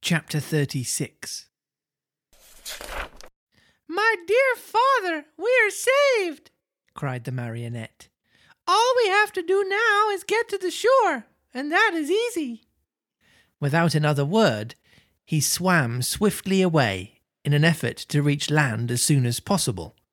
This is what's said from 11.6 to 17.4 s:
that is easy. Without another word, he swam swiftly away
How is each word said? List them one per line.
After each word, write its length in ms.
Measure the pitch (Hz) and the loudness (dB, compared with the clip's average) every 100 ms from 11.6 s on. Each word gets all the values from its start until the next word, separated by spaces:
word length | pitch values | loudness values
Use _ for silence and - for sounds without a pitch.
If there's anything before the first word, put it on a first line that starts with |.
| 285 | -4
that 220 | 330 440 | 0 2
is 180 | 339 285 | 0 -2
easy. 520 | 381 480 453 294 226 _ _ _ _ _ _ _ _ _ _ | 0 0 -4 -6 -8 _ _ _ _ _ _ _ _ _ _
Without 340 | 143 151 170 | -2 2 2
another 300 | 151 151 143 | 2 2 2
word, 500 | 143 202 214 110 110 - _ _ _ _ | 0 2 2 2 -6 -14 _ _ _ _
he 160 | _ 160 | _ -2
swam 600 | 139 - 180 175 127 117 | 0 0 2 2 2 -2
swiftly 640 | 123 - 208 - - 190 | -4 0 0 0 -2 2
away 580 | 185 160 123 95 92 _ _ _ | 4 4 2 0 -8 _ _ _